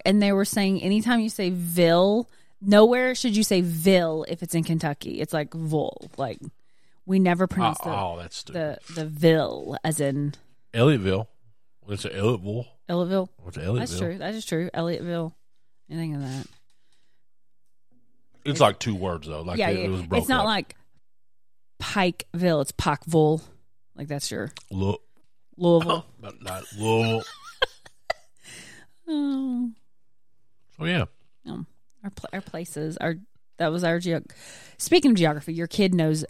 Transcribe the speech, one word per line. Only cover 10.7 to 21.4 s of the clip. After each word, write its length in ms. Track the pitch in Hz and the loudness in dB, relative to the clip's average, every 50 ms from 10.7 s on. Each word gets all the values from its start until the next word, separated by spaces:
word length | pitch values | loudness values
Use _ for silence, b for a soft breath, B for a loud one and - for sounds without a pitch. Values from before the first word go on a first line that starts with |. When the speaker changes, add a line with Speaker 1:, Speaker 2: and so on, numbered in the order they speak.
| - | 0
Speaker 2:
Elliotteville. 520 | 117 120 151 151 117 92 95 95 98 113 - - - - - - - - - - - - 104 | 4 4 4 4 4 2 0 0 0 -2 -6 -14 -20 -20 -20 -20 -20 -20 -20 -20 -20 -12 -10
It's 160 | 104 101 - | -8 -8 -8
Elliottville. 640 | - - 98 101 113 123 98 90 101 104 120 123 - - - - - | -8 -4 0 0 0 0 0 -4 -6 -6 -6 -8 -10 -16 -16 -8 -4
Speaker 1:
Elliottville. 400 | 175 175 180 175 190 196 185 185 - - - 90 | -2 -2 -2 0 0 -2 -2 -4 -10 -16 -18 -14
Speaker 2:
It's 80 | 85 | -12
Elliottville. 220 | - 78 92 - - | -8 -4 -2 -2 -2
Speaker 1:
That's 200 | - - - 180 | -2 -4 -4 -4
true. 200 | 190 170 175 190 | -4 -4 -6 -6
That 160 | 175 180 220 | -8 -8 -8
is 100 | 220 220 | -10 -6
true. 260 | - 175 160 175 175 - | -4 -4 -4 -4 -4 -4
Elliottville. 580 | - 165 170 170 - - 175 170 170 165 160 - - - - - - - - - - - - | -4 -4 -4 -4 -6 -6 -6 -6 -6 -6 -8 -10 -14 -20 -20 -20 -20 -20 -20 -20 -20 -18 -12
Anything 240 | 156 165 165 160 151 | -10 -8 -6 -6 -6
of 40 | 139 | -6
that. 240 | 139 131 131 135 - - - - - - - - - - - - - - - - - - - - - - - - - - - - - - - - - - - - - - - - - | -8 -8 -8 -10 -12 -14 -18 -20 -20 -20 -20 -20 -20 -20 -20 -20 -20 -20 -20 -20 -20 -20 -20 -20 -20 -20 -20 -20 -20 -20 -20 -20 -20 -20 -20 -20 -20 -20 -20 -20 -20 -20 -20 -8 -6
Speaker 2:
It's 80 | 147 | -4
Speaker 1:
It's 80 | 139 - | 2 4
Speaker 2:
like 180 | 139 104 101 - | 4 4 4 0
two 160 | - 120 104 | -2 -4 -4
words, 320 | 92 92 92 85 80 73 | -2 -4 -4 -4 -6 -8
though. 160 | 80 - 76 | -10 -10 -8
Like, 160 | 82 90 90 226 | -8 -6 -4 -2
Speaker 1:
Yeah, 120 | 202 170 | 0 0
Speaker 2:
it, 80 | 180 185 | 0 -2
Speaker 1:
yeah. 60 | 180 | -2
Speaker 2:
it 40 | - | -4
was 100 | 190 185 | -4 -4
Speaker 1:
It's 80 | 175 165 | -4 -2
Speaker 2:
broken 200 | 190 240 233 262 | -2 0 0 2
Speaker 1:
not 120 | 254 254 | 0 2
Speaker 2:
up. 60 | 202 | 2
Speaker 1:
like 300 | 220 214 196 151 - - - - - - - - - - - - - - - | 0 0 -2 -4 -8 -14 -20 -20 -20 -20 -20 -20 -20 -20 -20 -20 -20 -20 -20